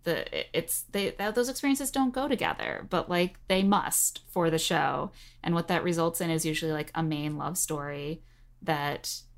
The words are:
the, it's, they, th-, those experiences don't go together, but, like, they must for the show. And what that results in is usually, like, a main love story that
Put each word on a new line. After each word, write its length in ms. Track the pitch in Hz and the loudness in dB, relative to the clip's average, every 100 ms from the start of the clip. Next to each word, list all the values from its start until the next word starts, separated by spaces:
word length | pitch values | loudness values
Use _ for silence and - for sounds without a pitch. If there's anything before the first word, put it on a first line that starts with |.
the, 200 | - 147 - - - - | 0 -2 -2 -4 -2 -2
it's, 280 | - - - | -2 -4 -4
they, 180 | 202 196 | -2 -2
th-, 240 | - 202 | -2 -2
those 160 | 220 247 | 0 0
experiences 400 | 269 285 269 269 | 0 2 2 0
don't 240 | 277 262 | 2 2
go 140 | 254 285 | 2 0
together, 580 | 240 - - - - - | 0 0 -2 -4 -6 -2
but, 220 | 180 - | -2 2
like, 280 | 175 185 - - | 2 2 0 0
they 140 | 190 | 4
must 600 | 196 196 - - - - - | 6 4 4 2 0 -2 -6
for 180 | - 165 | 0 2
the 100 | 160 | 2
show. 520 | - 165 147 139 143 - - - | 2 2 2 0 -6 -10 -20 -10
And 120 | - | -2
what 140 | 170 170 | 0 2
that 160 | 175 | 0
results 380 | 175 170 165 165 | 2 2 2 0
in 80 | 170 | 0
is 160 | 160 160 | 0 0
usually, 260 | 156 160 | -2 -2
like, 180 | 156 151 | -2 -4
a 80 | - | -2
main 340 | 160 147 151 147 | 0 0 -2 -4
love 220 | 147 180 | -4 -2
story 640 | - 151 143 143 143 156 - - - - | -2 -2 -4 -6 -6 -8 -12 -20 -20 -10
that 580 | - 151 143 139 - - - | -2 0 0 -4 -6 -8 -12